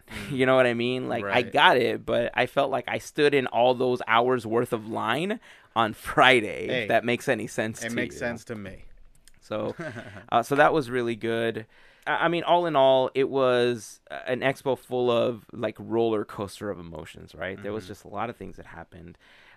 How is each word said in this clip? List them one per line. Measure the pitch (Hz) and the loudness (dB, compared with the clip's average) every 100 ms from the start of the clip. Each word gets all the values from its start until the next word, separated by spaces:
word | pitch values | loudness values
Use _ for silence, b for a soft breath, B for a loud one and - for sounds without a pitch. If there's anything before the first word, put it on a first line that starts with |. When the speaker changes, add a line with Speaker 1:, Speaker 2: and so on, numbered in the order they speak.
| - | -16
Speaker 1:
Mm. | - 101 135 | -12 -6 0
Speaker 2:
You | 131 | 4
know | 131 | 6
what | 123 | 4
I | |
mean? | 117 120 127 127 | 2 -2 -2 -4
Like, | 120 | -4
I | 101 | 0
Speaker 1:
Right. | 117 - | 0 2
Speaker 2:
got | 139 175 135 | 6 6 6
it, | 113 110 | 2 -2
but | 110 117 120 | -2 -2 0
I | - 123 | 0 0
felt | 143 139 | 0 0
like | 123 - | -2 -4
I | 113 | -8
stood | - - 143 | -6 2 4
in | 139 123 | 4 0
all | 113 123 | 2 2
those | 123 127 123 - | 2 0 0 2
hours | 113 123 127 113 | 4 4 0 0
worth | 113 120 | -2 0
of | 113 110 | -4 -6
line | 110 107 131 190 220 B B B | -6 -2 -2 -2 -6 B B B
on | 113 110 | 0 0
Friday, | 104 - - 131 127 104 69 110 | -2 -4 6 6 6 2 -6 -4
Speaker 1:
Hey. | 127 | -4
Speaker 2:
if | 104 | 0
that | 113 | 0
makes | 117 120 - | 0 -2 0
any | 113 - | -2 -2
sense | - 110 - | -6 -6 -6
Speaker 1:
It | 117 | -8
Speaker 2:
to | |
Speaker 1:
makes | 117 123 - | -6 -6 -6
Speaker 2:
you. | |
Speaker 1:
sense | 120 117 - | -8 -8 -12
to | |
me. | 110 98 95 - - - _ - - | -14 -14 -16 -20 -20 -20 _ -20 -20
Speaker 2:
So, | - 107 107 - | -8 -6 -6 -8
Speaker 1:
<laughs> | 160 113 - 98 - | -10 -12 -14 -16 0
Speaker 2:
uh, | - | 0
so | - 143 | 2 4
that | 151 | 4
was | 156 120 | 4 -2
really | 127 117 113 | -2 -2 -2
good. | 113 113 117 110 110 b b b - | -2 -2 -2 -4 -10 b b b -4
I, | 143 165 | 0 0
I | |
mean, | 170 | 0
all | - 175 170 | 2 2 2
in | 143 | 4
all, | 135 131 127 | 6 6 2
it | 131 131 | 0 0
was, | 135 127 123 123 120 - - - | 2 2 4 2 -2 -8 -20 -16
uh, | 71 - | -12 -6
an | 123 | -2
expo | 131 131 135 123 | -2 -2 -4 -4
full | - 123 123 | -4 -2 2
of, | 117 117 113 - | 2 0 -4 -10
like, | 113 110 110 | -8 -6 -6
roller | 104 113 117 107 - | -4 0 0 0 -4
coaster | - 98 - 107 | -8 -10 -8 -10
of | 87 | -10
emotions, | 85 80 80 - 85 | -12 -14 -16 -18 -18
right? | 76 92 98 | -10 -10 -8
There | 101 | -8
was | 107 | -10
Speaker 1:
Mm-hmm. | 95 | -10
Speaker 2:
just | 101 | -16
a | - | -14
lot | 101 113 | -8 -8
of | - | -10
things | 95 82 | -16 -16
that | - | -18
happened. | 85 82 85 85 87 b b b | -18 -18 -20 -20 -20 b b b